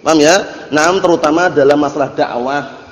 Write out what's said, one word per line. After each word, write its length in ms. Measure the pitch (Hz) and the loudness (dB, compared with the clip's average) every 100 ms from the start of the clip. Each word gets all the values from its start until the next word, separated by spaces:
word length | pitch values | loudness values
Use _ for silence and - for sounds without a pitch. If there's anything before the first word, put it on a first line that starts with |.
Paham 220 | - 160 | 0 2
ya? 240 | 147 190 - - - | 4 2 0 -12 -6
Naam, 320 | 147 160 190 | 0 0 2
terutama 480 | 180 170 156 160 180 | 2 2 2 0 0
dalam 260 | 147 135 147 | 2 2 2
masalah 320 | 143 147 135 | 0 -2 -4
dakwah. 680 | 147 147 120 123 143 123 - - | -2 -4 -4 -6 -6 -8 -16 -20